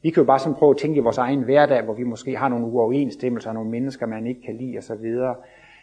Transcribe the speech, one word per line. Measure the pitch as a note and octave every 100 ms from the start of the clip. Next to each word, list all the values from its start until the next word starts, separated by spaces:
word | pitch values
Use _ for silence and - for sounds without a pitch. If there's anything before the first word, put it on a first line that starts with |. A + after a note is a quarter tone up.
Vi | D#3+
kan | E3
jo | B2+
bare | C3+
sådan | D3
prøve | C3 D3
at | C#3
tænke | D3 D3+
i |
vores | A#2 A#2+
egen | B2 C#3
hverdag, | A#2 C#3+ D3 B2+
hvor | A2+
vi | A2
måske | B2 A2+ - B2
har | C3+
nogle | A#2+ A#2
uoverensstemmelser, | B2 A2+ C3+ C3+ - B2+ A#2+ A2
nogle | A2 A2
mennesker, | A#2 C3+ C3 A2+
man | A2 A2+
ikke | B2
kan | - A2+
lide | B2+ A2
og |
så | -
videre. | G#2+ A2+ A#2+ B2+ A#2+ - _ _ _